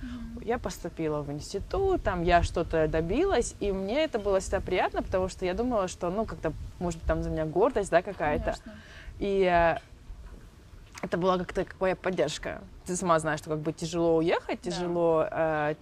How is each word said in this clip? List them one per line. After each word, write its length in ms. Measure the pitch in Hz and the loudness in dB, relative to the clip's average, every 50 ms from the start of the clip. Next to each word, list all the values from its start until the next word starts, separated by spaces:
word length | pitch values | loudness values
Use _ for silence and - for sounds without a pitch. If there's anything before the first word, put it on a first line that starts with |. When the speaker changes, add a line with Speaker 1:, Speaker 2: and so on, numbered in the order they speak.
| - | -8
Speaker 1:
Мгм. 400 | 247 240 247 226 226 226 - - | -8 -8 -8 -10 -10 -10 -6 -4
Speaker 2:
Я 140 | 190 240 247 | -2 -2 -2
поступила 640 | - 202 175 - - 175 165 - 160 156 151 147 147 | -2 -6 -8 -8 -8 -8 -6 -4 -2 -2 -2 -2 -2
в 80 | 143 | -4
институт, 720 | 143 151 - - - 202 - - - 185 392 381 370 330 - | -6 -8 -8 -8 -8 -8 -6 -4 -2 0 2 2 2 2 0
там 200 | - 190 175 170 | 0 -2 0 4
я 180 | 175 175 170 165 | 4 6 6 4
что-то 460 | - - 185 165 - - 160 156 156 | 4 0 -2 -2 0 2 2 2 2
добилась, 640 | 156 160 165 165 196 262 370 403 - 240 233 - - - | 2 0 0 0 0 2 2 2 2 2 0 -2 -4 -4
и 120 | - 202 190 | -2 -2 -2
мне 320 | 190 190 196 226 294 320 | -2 -2 -2 0 0 0
это 140 | 302 - 226 | 0 -2 -2
было 200 | 202 202 196 190 | 0 2 2 2
всегда 200 | 185 - - 190 | 2 0 -2 -4
приятно, 420 | - - - 190 285 381 - 370 277 | -2 0 2 2 2 2 0 -2 -2
потому 260 | - - 190 185 185 | 0 0 0 0 -2
что 160 | - - 196 | -2 -2 -2
я 80 | 180 180 | -2 0
думала, 340 | 190 233 254 247 214 190 180 | 0 0 0 0 0 0 -2
что, 220 | - - - 175 | -2 -4 -4 -2
ну, 160 | 180 214 220 | 0 -2 -2
как-то, 260 | 208 170 160 - 165 151 - - - - - | -4 -4 -4 -4 -4 -4 -4 -8 -10 -6 -4
может 180 | 180 175 165 165 | -4 -4 -4 -2
быть, 60 | - - | -2 0
там 140 | 160 165 165 | 0 0 0
за 80 | 165 | -2
меня 140 | 165 160 156 | -2 -2 -2
гордость, 460 | 156 151 175 208 277 254 220 202 - | 0 2 4 4 4 4 2 2 4
да, 120 | - 170 - | 4 4 4
какая-то. 420 | 208 190 - 175 151 151 165 - | 2 -2 -2 0 0 0 0 0
Speaker 1:
Конечно. 280 | - - - - 226 214 - - - - - - - - - | -2 -4 -4 -8 -14 -16 -18 -18 -18 -18 -16 -16 -14 -8 -4
Speaker 2:
И, 220 | - 202 196 196 190 | -2 0 2 4 4
э, 320 | 180 175 170 170 165 165 - - - - - - - - - - - - - - - - - - - - - - - - - - | 6 6 6 6 6 4 0 -4 -12 -18 -18 -16 -16 -16 -14 -16 -16 -16 -18 -18 -20 -20 -20 -20 -20 -20 -20 -20 -18 -12 -10 -6
это 140 | 190 - | -4 -2
была 220 | 175 170 185 180 180 | 0 2 2 2 2
как-то 260 | 180 - - 196 185 | 0 -2 -4 -4 -4
какая 300 | - - - 190 190 180 | -4 -4 -2 0 0 0
поддержка. 680 | - - 185 185 170 151 143 156 - - - 80 - - - - - - | 0 -2 -2 0 0 0 0 0 -4 -6 -8 -8 -8 -12 -14 -18 -14 -8
Ты 100 | - 180 | -6 -4
сама 220 | 180 196 180 165 160 | -2 2 4 4 4
знаешь, 180 | 156 156 151 156 | 2 0 -2 -4
что 100 | - 165 | -4 -4
как 80 | 156 156 | -4 -4
бы 120 | 151 165 156 | -2 -4 -4
тяжело 440 | - 175 160 170 170 170 170 165 | -4 -4 -4 0 2 4 4 6
уехать, 420 | 165 160 170 - 494 - - 320 226 - | 4 4 4 2 0 0 -2 -6 -6 -4
Speaker 1:
Да. 60 | 180 | -4
Speaker 2:
тяжело, 560 | 175 170 180 175 175 175 170 165 165 156 156 - | -4 -2 -2 0 0 2 4 4 4 4 2 2
э, 440 | - - 160 160 156 151 151 147 151 151 | 0 0 0 2 2 2 0 0 -2 -2